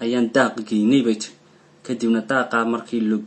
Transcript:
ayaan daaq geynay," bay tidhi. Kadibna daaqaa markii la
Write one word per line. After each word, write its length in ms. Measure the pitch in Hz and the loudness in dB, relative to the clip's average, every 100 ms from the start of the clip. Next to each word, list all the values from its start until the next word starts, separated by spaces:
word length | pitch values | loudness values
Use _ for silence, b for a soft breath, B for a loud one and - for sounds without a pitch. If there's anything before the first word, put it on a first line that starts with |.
ayaan 260 | 117 123 117 | -2 0 2
daaq 260 | 135 120 - 107 | 2 2 0 -4
geynay," 340 | 107 107 139 | 0 4 4
bay 120 | 117 107 | 2 -2
tidhi. 180 | - - _ b b _ | -4 -16 _ b b _
Kadibna 380 | - 117 117 113 | -10 -4 0 0
daaqaa 440 | 107 135 120 117 113 | 0 -2 0 0 0
markii 340 | 117 - 120 | -2 -4 -4
la 180 | 107 107 | 0 -2